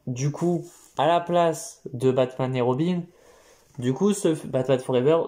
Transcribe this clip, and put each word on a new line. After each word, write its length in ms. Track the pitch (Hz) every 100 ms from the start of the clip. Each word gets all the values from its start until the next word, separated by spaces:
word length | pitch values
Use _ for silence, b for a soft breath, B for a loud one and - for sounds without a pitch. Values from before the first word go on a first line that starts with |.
| -
du 240 | 123 143
coup 340 | 143 170 175 151 - - -
à 120 | 147
la 100 | 170
place 640 | 170 175 170 151 - - -
de 200 | 123 131
Batman 420 | 127 127 - 131
et 60 | 131
Robin. 420 | 123 127 170 175 170 b b b b b b -
Du 120 | 123
coup, 200 | 131 202
ce 220 | 196 175
f-, 120 | 156 -
Batman 320 | 131 127 131
Forever, 440 | - 127 131 165